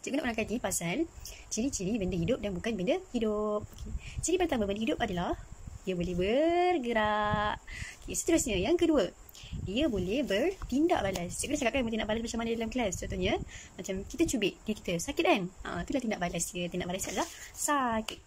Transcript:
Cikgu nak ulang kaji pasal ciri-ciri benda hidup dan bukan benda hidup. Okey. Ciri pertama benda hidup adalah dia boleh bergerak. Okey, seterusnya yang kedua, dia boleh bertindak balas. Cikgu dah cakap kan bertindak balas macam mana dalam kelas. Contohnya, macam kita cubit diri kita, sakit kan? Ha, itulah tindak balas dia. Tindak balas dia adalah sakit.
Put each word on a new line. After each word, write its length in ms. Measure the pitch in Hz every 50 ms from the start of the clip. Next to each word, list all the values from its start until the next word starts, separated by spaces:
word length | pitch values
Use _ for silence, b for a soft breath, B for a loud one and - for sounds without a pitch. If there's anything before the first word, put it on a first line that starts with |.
| -
Cikgu 160 | - 240 285
nak 40 | 302 247
ulang 80 | 226
kaji 240 | 233 214 196 208 240
pasal 480 | - 196 180 - 175 165 180 277 339 - - B B B B B B B
ciri-ciri 480 | - 214 226 277 - - 190 185 226
benda 160 | 226 190 180 190
hidup 320 | 175 165 165 262 254 208
dan 80 | 202 185
bukan 240 | 175 - 226 233
benda 240 | 185 180 208 320 370 370 -
hidup. 560 | - 240 226 214 208 208 214 214 208 208 -
Okey. 260 | - - - - - - B B B B B
Ciri 160 | - - 339
pertama 320 | 370 359 330 277 240 202 196
benda 80 | 196
hidup 240 | 214 220 254 - -
adalah 320 | 247 214 180 175 175 226 339 - - - - - - - - -
dia 160 | - 190 185
boleh 160 | 175 175 180 180
bergerak. 1400 | 175 180 196 226 277 311 330 339 349 359 359 359 320 247 240 233 220 214 214 208 214 208 208 214 214 208 208 - - - B B B B B B B -
Okey, 80 | - 185
seterusnya 480 | - - - 330 311 - 262 202 180
yang 160 | 185 233 349
kedua, 320 | 349 349 320 311 269 190 - - - - - B B B B B B -
dia 240 | 180 190 247 311 302
boleh 320 | 220 190 180 180 208 285 277 190
bertindak 720 | 196 202 285 359 392 - - - 247 277 311 339 359 -
balas. 400 | - 196 190 180 175 180 - -
Cikgu 160 | - 226 285
dah 20 | 294 269
cakap 80 | 226 226
kan 160 | 277 240 226
bertindak 160 | 226 220 220
balas 160 | 208 214 226
macam 240 | 226 226 - 226 233
mana 80 | 233 233
dalam 160 | 226 226 226
kelas. 320 | - 254 233 196 170 -
Contohnya, 320 | - - 202 185 180 208 285 403 - B B B B B B -
macam 240 | 180 - 190 190 202
kita 240 | - - - 330 330
cubit 240 | - 226 196 175 - -
diri 160 | - - 214
kita, 240 | - - - 175 170
sakit 220 | - - 285 - 330
kan? 160 | 370 330 214 175 185 - - -
Ha, 160 | - - 175
itulah 240 | 170 - - 269 254
tindak 160 | 220 202 180
balas 320 | 180 175 180 170 170 - -
dia. 160 | 180 175 170
Tindak 160 | 180 180 175
balas 160 | 180 180 190
dia 160 | - 196 190
adalah 120 | 220 339 B B B B B B
sakit. 600 | - - - 294 277 262 240 226 220 220 - - - -